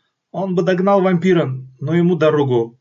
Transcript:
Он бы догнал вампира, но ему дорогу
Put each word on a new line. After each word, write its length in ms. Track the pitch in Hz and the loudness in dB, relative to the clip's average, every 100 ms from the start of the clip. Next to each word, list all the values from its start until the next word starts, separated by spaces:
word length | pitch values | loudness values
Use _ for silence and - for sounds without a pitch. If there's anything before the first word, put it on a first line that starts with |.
| _ _ _ 170 | _ _ _ -10
Он 200 | 190 180 | -4 -2
бы 80 | |
догнал 360 | 185 185 190 202 | 0 0 2 2
вампира, 640 | 185 175 185 170 135 131 - - | 2 0 2 2 0 -6 -12 -12
но 160 | 143 | -4
ему 220 | 170 170 170 | 0 2 2
дорогу 640 | 156 151 135 120 117 - | 2 2 0 0 -2 -8